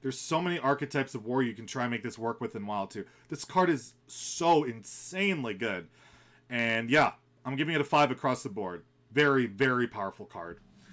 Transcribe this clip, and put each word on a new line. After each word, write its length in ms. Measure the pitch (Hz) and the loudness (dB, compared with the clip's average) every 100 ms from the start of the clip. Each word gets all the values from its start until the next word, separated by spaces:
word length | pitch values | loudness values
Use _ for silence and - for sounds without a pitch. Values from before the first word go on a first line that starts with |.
there's 160 | 135 131 | -6 -6
so 240 | - 160 | -2 -2
many 180 | 180 170 | 0 0
archetypes 540 | 131 143 143 147 131 | 0 0 0 -2 -2
of 120 | 117 110 | -6 -2
warrior 240 | 127 123 | 0 0
you 60 | 107 | -2
can 100 | 113 | -8
try 180 | 127 | -4
and 80 | 123 | -2
make 120 | 117 | -2
this 140 | 113 113 | -6 -4
work 220 | 113 113 | -4 -4
with 160 | 117 107 | -6 -6
in 100 | 104 | -6
Wild, 260 | 104 98 | -4 -4
too. 120 | 107 92 - - | -8 -12 -14 -12
This 160 | 147 | -12
card 260 | - 185 175 | -2 2 4
is 260 | 143 - - - | 2 -2 -20 -18
so 560 | - - - 170 160 | -12 -10 0 4 4
insanely 920 | 131 113 - - - 185 202 165 117 95 | 4 -6 -12 -12 -8 -2 0 0 -2 -2
good. 340 | 113 90 80 _ - - - _ - | -2 -2 -8 _ -20 -20 -20 _ -6
And, 400 | 123 117 113 117 | 0 2 2 4
yeah, 240 | 151 123 - _ _ | 6 6 2 _ _
I'm 140 | 131 135 | -6 -2
giving 180 | 156 156 | 0 0
it 60 | |
a 20 | |
five 280 | 143 147 139 | 2 4 4
across 320 | 127 135 123 | 2 -2 -2
the 60 | 117 | -4
board. 340 | 104 92 87 - _ _ | -6 -6 -8 -14 _ _
Very, 340 | 120 147 135 113 | 4 6 6 2
very 420 | 98 131 123 120 | 2 2 4 0
powerful 380 | 110 98 - 98 | -2 -6 -6 -14
card. 340 | 95 85 85 - - - | -12 -12 -12 -18 -20 -20